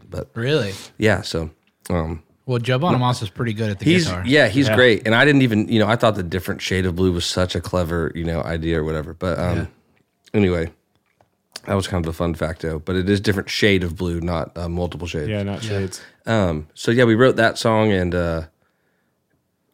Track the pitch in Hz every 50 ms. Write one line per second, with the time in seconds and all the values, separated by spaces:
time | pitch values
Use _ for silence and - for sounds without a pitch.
0 | - - - - - - _ 113 117 131 151 151 113 98 95 - - - _ -
1 | 107 110 98 87 - - - 87 80 78 - _ _ _ _ _ _ - 95 85
2 | 80 80 85 82 - _ _ _ _ - 127 120 120 120 127 127 156 180 156 127
3 | 123 123 120 - 113 101 - - 127 117 107 107 113 107 101 - - 151 170 185
4 | 165 - 90 90 90 120 135 151 135 110 95 135 139 110 110 120 127 127 110 -
5 | - 110 110 120 135 147 147 139 131 120 110 104 104 - 98 110 104 98 113 120
6 | - 113 104 104 90 85 82 90 - - 95 - - - 92 92 92 92 85 85
7 | 95 92 87 85 85 - - 92 92 87 - 90 82 - - 92 90 78 85 85
8 | 80 - - 82 82 82 82 80 - - 85 82 78 82 82 80 76 78 78 78
9 | 73 85 80 - - 90 80 - 87 90 87 85 80 - - _ _ _ _ _
10 | _ _ _ _ _ _ - 110 101 92 90 85 82 80 - _ _ _ _ _
11 | _ _ _ _ _ _ _ _ _ _ _ - - - 101 98 92 - 101 90
12 | 82 80 78 - 87 85 80 - 85 78 80 - - 80 80 78 78 - 92 92
13 | 90 98 101 98 104 110 95 101 87 - - - - 107 98 95 90 87 80 -
14 | 92 90 85 85 82 90 87 80 71 - - - 87 87 85 87 87 85 - 76
15 | 85 85 - 82 76 73 104 104 101 101 101 82 - 110 104 98 98 92 - -
16 | - - _ _ _ 110 113 110 98 87 82 78 76 - _ - - - 117 123
17 | 127 117 113 107 127 131 110 117 113 110 - - - 117 110 107 110 107 101 92
18 | 90 90 87 90 87 85 82 82 80 80 _ _ _ _ _ _ _ _ _ _
19 | _ _ _ _ _ _ _ _ _ _ _ _ _ _